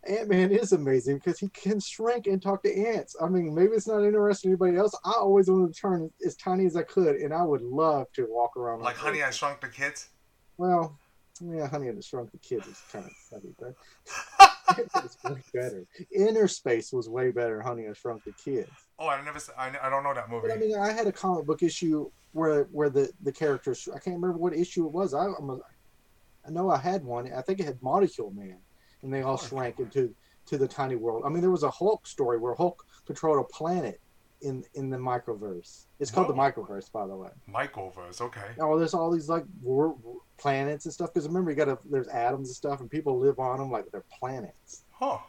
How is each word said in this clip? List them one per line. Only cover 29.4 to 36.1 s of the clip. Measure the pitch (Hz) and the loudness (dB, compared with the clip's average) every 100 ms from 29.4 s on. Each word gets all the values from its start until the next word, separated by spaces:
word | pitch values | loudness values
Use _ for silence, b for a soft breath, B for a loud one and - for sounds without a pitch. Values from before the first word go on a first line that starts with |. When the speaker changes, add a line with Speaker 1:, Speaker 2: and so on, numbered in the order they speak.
| - | -4
Speaker 1:
shrank | 135 123 117 | -6 -6 -6
Speaker 2:
Man. | 117 | -4
Speaker 1:
into, | 135 123 - b b - | 0 -2 -4 b b -8
to | 147 | -2
the | 131 | -2
tiny | - 131 123 | -2 -4 -2
world. | 117 113 139 | -2 -2 -2
I | |
mean, | 165 | 2
there | 185 | 2
was | 180 | 4
a | 143 | 0
Hulk | - 185 220 - | 0 0 0 -4
story | - 127 117 | -2 0 2
where | 120 | 0
Hulk | 120 175 175 - b - | 0 0 0 -20 b -14
controlled | 151 160 143 | -4 2 2
a | 123 - | 0 -6
planet | 160 180 123 - _ _ _ _ | -4 -2 -4 -8 _ _ _ _
in, | 139 131 - | -8 -8 -10
in | 143 131 | -8 -6
the | 131 | -4
microverse. | 127 120 - 110 104 87 - - _ _ | -2 -4 -4 -8 -8 -10 -12 -20 _ _
It's | 143 | -2